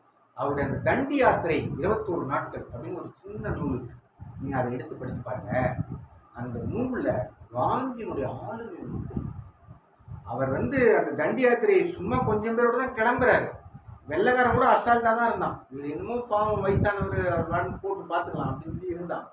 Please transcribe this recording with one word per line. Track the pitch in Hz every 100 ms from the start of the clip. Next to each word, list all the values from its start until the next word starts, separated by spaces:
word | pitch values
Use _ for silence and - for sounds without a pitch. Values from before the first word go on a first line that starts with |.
| _ _ _
அவருடைய | - 139 143 139
அந்த | -
தண்டி | 156 226 277 285
யாத்திரை | 226 - 175 143 - -
இருபத்தோரு | 185 214 190 170
நாட்கள் | - - - - -
அப்படின்னு | - 170
ஒரு | 175 - -
சின்ன | 196 214 214
நூல் | 160 147
இருக்கு. | 123 - - _ _ - -
நீங்க | 139 131
அதை | 120
எடுத்து | 123 -
படித்து | - 131 -
பாருங்க. | - - - 123 - - - - - - -
அந்த | 120 123 117
நூல்ல | 113 202 254 233 - 170 - - - 120
காந்தியினுடைய | - 233 262 233 196 143 127 - -
ஆளுமை | 226 220
இருக்கு. | 175 - - - - - - - - - - _ _ - -
அவர் | - 123 135
வந்து | 135 240 262 233 180
அந்த | 160
தண்டி | - 160 220 247
யாத்திரையை | 240 214 185 170
சும்மா | - 190 254
கொஞ்சம் | 214 214 220 226
பேரோட | 240 240
தான் | 247
கிளம்புறாரு. | - 226 254 240 165 - - - - - - -
வெள்ளைக்காரன் | 156 226 254 247
கூட | 233 254 214
அசால்ட்டா | 240 240
தான் | 226 226 233
இருந்தான். | 202 160 - -
இவர் | 131 143
என்னமோ | 156 202 240 240
பாவம் | 208 214 208
வயசானவர், | 196 196 208 196 190 190 180
அவர் | 170 165
வான்னு | 170 175 185
போட்டு | 190 190 170
பார்த்துக்கலாம் | 170 170 156 147
அப்படின்னு | 131 160 170
சொல்லி | 185
இருந்தான். | 170 175 - -